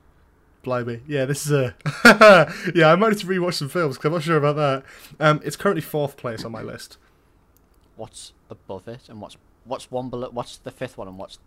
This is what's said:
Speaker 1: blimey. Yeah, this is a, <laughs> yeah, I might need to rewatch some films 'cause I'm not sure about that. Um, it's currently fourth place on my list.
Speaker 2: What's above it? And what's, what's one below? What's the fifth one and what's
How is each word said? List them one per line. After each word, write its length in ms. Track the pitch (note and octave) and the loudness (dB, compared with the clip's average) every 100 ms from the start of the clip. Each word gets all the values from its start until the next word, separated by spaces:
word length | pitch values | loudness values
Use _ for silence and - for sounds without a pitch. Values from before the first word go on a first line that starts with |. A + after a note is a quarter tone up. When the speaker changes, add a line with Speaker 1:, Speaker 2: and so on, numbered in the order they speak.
| _ _ _ _ _ _ | _ _ _ _ _ _
Speaker 1:
blimey. 380 | B2+ B2 A#2+ A#2 C#3 | -6 -6 -6 -10 -6
Yeah, 180 | C#3+ | -4
this 220 | C3 C#3+ D3 | -2 -4 -2
is 60 | |
a, 220 | C#3+ B2+ - D3+ - | 0 -2 -6 -8 4
<laughs> 480 | A#3+ G#3+ G#3+ F#3 D3 - F3+ | 6 10 10 10 6 -2 -2
yeah, 180 | F3 D#3 | 4 6
I 40 | F3 | 6
might 140 | A3 | 2
need 80 | G#3 | 0
to 80 | F3+ | -4
rewatch 280 | F#3+ F3 | -4 -2
some 140 | E3 C#3 | -4 -6
films 280 | F3+ D#3 B2 | -4 -4 -2
'cause 80 | D3+ | -4
I'm 60 | |
not 100 | E3+ | -2
sure 140 | D3+ D#3+ | -2 0
about 200 | C#3+ D3+ | 0 0
that. 280 | D3 C3+ - - - - | -2 -2 -8 -20 -18 0
Um, 200 | D3+ D3+ | 2 2
it's 120 | - - | -2 -4
currently 260 | G3+ E3+ | -2 -2
fourth 340 | - D3+ C#3+ - | -4 -4 -4 -6
place 280 | B2 A2+ | -10 -10
on 80 | A#2 | -12
my 100 | A2 | -12
list. 360 | A2+ - - - _ _ _ _ _ _ _ _ _ - | -14 -14 -18 -20 _ _ _ _ _ _ _ _ _ -18
Speaker 2:
What's 360 | G#2+ - - _ - | -18 -18 -20 _ -20
above 400 | A2 - F#2+ - | -20 -16 -14 -14
it? 200 | A#2 - | -18 -18
And 120 | A2 | -18
what's, 160 | F#2 - _ _ | -18 -20 _ _
what's 260 | A#2 B2+ - | -12 -10 -8
one 180 | B2+ B2+ | -8 -8
below? 220 | A#2+ B2 | -8 -8
What's 260 | A#2+ B2 - | -10 -10 -14
the 120 | B2+ | -18
fifth 260 | - B2+ - | -12 -12 -12
one 120 | F#2+ | -16
and 100 | F#2 | -14
what's 200 | F#2 - | -18 -20